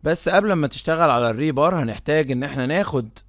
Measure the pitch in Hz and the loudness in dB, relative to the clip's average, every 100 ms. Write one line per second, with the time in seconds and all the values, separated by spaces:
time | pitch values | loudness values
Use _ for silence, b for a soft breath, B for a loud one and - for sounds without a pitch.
0 | - 165 - 190 208 180 147 - - 160 | -2 -2 2 2 4 0 0 -4 -2 2
1 | 165 123 120 113 151 135 156 180 123 104 | 4 4 2 0 -2 2 2 2 -2 -6
2 | - 151 143 127 139 135 127 160 202 139 | -2 0 0 -2 -4 -4 -2 -2 -2 -2
3 | 113 - | -4 -12